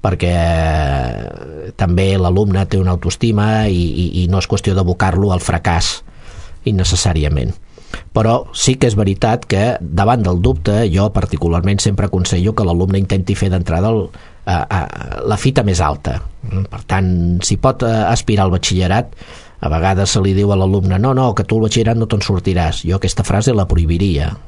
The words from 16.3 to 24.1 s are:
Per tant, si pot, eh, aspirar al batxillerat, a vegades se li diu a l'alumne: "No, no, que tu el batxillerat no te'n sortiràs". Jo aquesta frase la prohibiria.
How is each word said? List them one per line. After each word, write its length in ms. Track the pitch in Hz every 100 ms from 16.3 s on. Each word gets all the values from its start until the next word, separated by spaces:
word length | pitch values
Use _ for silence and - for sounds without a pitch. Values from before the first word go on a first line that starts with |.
| -
Per 380 | 110 95 95 - -
tant, 540 | 95 92 90 85 87
si 140 | - 92
pot, 260 | 131 127
eh, 220 | 120 110 95
aspirar 340 | 117 - 101
al 80 | 95
batxillerat, 600 | 90 - 92 90 101 127 - - - - -
a 40 | -
vegades 380 | 78 90 95 98
se 80 | 107
li 140 | 98 95
diu 140 | 101
a 40 | 98
l'alumne: 380 | 95 98 92 92
"No, 140 | 123 131
no, 140 | 127
que 120 | 107 98
tu 80 | 110
el 60 |
batxillerat 320 | 110 113 110 113
no 80 |
te'n 160 | 110 104
sortiràs". 640 | - 92 95 90 82 -
Jo 140 | 80 95
aquesta 260 | 92 -
frase 300 | 104 95 110 110
la 80 |
prohibiria. 640 | 92 82 80 85 98